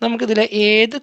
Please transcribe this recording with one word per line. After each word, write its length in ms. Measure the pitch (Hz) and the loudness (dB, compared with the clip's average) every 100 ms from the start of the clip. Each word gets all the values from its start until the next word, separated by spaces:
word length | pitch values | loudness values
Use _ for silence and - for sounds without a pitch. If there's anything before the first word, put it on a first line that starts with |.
നമുക്കിതിൽ 380 | 233 233 240 214 220 208 208 | -6 -4 -2 0 0 0 2
ഏത് 300 | 214 226 277 | 2 2 -4